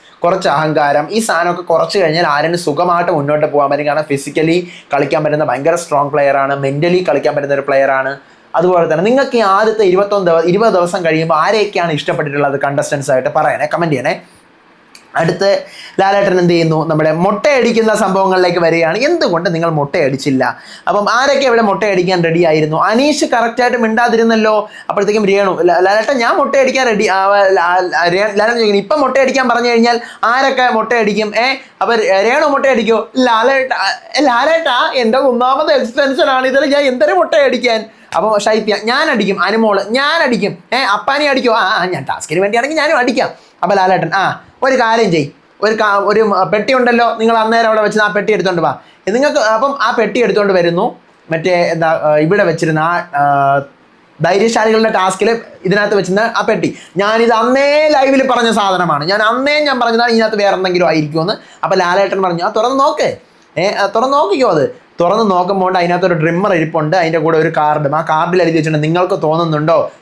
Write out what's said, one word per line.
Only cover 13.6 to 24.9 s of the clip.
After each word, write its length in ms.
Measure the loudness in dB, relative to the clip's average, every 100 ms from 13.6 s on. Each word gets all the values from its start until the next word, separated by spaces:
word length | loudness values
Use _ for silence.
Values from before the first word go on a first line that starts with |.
| -4
കമന്റ് 200 | -2 -2
ചെയ്യണേ. 280 | -2 -2 -6 -10 -20 _ _ _ _ _ -20 -8 -2
അടുത്ത് 480 | -2 0 0 0 -4 -18 -8 0
ലാലേട്ടൻ 400 | 2 2 2 2
എന്ത് 140 | 2
ചെയ്യുന്നു? 320 | 2 2 0 0
നമ്മുടെ 220 | 0 0
മുട്ടയടിക്കുന്ന 800 | 0 0 0 0 2 2 2 0
സംഭവങ്ങളിലേക്ക് 640 | 0 0 0 2 2 2 2
വരികയാണ്. 380 | 0 2 0 0
എന്തുകൊണ്ട് 580 | 0 0 0 0 -2 -2
നിങ്ങൾ 140 | -2
മുട്ടയടിച്ചില്ല? 880 | -2 -2 0 0 -2 -2 0 -2 -4 -16 -8 -2
അപ്പം 180 | -2 0
ആരൊക്കെ 320 | 0 0 2 2
ഇവിടെ 160 | 2
മുട്ടയടിക്കാൻ 600 | 0 0 0 0 0 0
റെഡി 200 | 0 2
ആയിരുന്നു? 340 | 2 2 0 0
അനീഷ് 480 | 0 2 0 0 0
കറക്റ്റായിട്ട് 520 | 0 -2 0 0 0
മിണ്ടാതിരുന്നല്ലോ. 920 | 0 0 2 2 2 2 2 0 -2 -10
അപ്പോഴത്തേക്കും 360 | -6